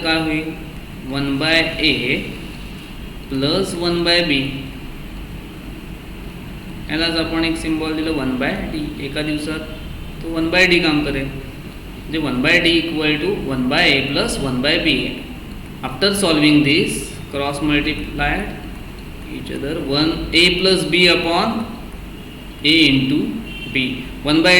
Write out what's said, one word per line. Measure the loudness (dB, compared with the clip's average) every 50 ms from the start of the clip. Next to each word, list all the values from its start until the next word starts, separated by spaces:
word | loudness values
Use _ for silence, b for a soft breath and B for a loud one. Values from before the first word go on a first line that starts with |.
| 0
काय | 2 2 2 2
होईल? | 0 0 -2 -2 -4 -6 -8 -10 -12 -12 -12 -12 -12 -12 -10 -8 -6
वन | -4 -2 0 0 0 0
बाय | 2 4 4 4 4 2 0 0 2 2
ए | 2 2 0 0 -2 -2 -2 -6 -8 -10 -10 -10 -10 -10 -10 -12 -12 -12 -12 -12 -12 -10 -10 -10 -10 -10 -8 -4
प्लस | -2 0 0 2 2 2 0 0 -2 -2
वन | 0 0 0 2 2
बाय | 4 4 4 4
बी. | 4 2 2 0 -2 -4 -6 -8 -8 -10 -10 -10 -10 -10 -10 -10 -10 -10 -10 -10 -10 -10 -10 -12 -12 -12 -12 -12 -12 -12 -12 -12 -12 -12 -12 -12 -12 -12 -12 -10 -12 -12 -12 -12 -12 -12 -10 -10 -10 -10 -10 -8 -4
यालाच | -2 -2 0 0 0 0
आपण | 0 0 0 0 0
एक | 0 0
सिम्बॉल | 0 -2 -2 -2 0 0 -2 -2
दिलं | -2 0 0 0
वन | 0 0 0 0 0
बाय | 0 0 0 -2 -4 -4 -4
डी. | -4 -4 -6 -6 -6 -8
एका | -6 -4 -4 -2
दिवसात | -2 -2 -2 -2 -4 -6 -6 -6 -8 -10 -10 -10 -10 -10 -10 -10 -10 -10 -8 -6
तो | -4 -2
वन | 0 0 2
बाय | 4 4 6
डी | 6 6 4
काम | 4 4 2 2 2
करेल, | 0 -2 -2 -4
म्हणजे | -4 -6 -8 -10 -10 -12 -12 -12 -12 -12 -12 -12 -12 -12 -12 -8 -6 -4 -2 0
वन | 0 0 2 4
बाय | 4 4 6
डी | 6 6 4 4
equal | 2 2 0 0 2 2 2 2 2
to | 0 0 0 -2 -2 0
one | 0 0 2
by | 4 4 6
a | 6 4 4 2 0
plus | 0 0 0 0 0 -2 -2 0
one | 0 0 2
by | 2 2 2 2
b. | 2 2 2 0 -2 -4 -8 -10 -12 -12 -12 -12 -12 -12 -12 -12 -12 -12 -8 -8
After | -6 -2 0 2 2 2
solving | 2 2 4 4 6 6 8 8 8 6
this, | 6 6 4 4 2 0 -4 -6 -8 -10 -12 -12 -8
cross | -6 -4 -4 -2 -2 -2 0
multiply | 2 2 2 2 0 -2 -4 -4 -6 -2 0 0 0 0 0 -2 -6 -8 -10 -10 -10 -12 -12 -12 -12 -14 -14 -12 -12 -12 -12 -12 -10 -10
each | -10 -8 -8 -6
other, | -6 -4 -4 -4 -4
one | -2 0 0 2 2 2 0 -2 -2 2 4
a | 6 6 6 4 4
plus | 4 4 4 4 2
b | 2 4 6 6 6
upon | 6 4 2 2 2 2 2 0 0 -2 -4 -6 -8 -12 -12 -12 -12 -14 -14 -14 -14 -14 -14 -14 -16 -16 -14 -14 -8 -2 2
a | 4 6 8 8 6
into | 6 4 4 4 2 2 2 0 -2 -4 -6 -8 -10 -10 -8 -4 -2
बी, | -2 0 -2 -2 -6 -8 -10 -10 -6 0
वन | 2 4 6 6
by | 6 6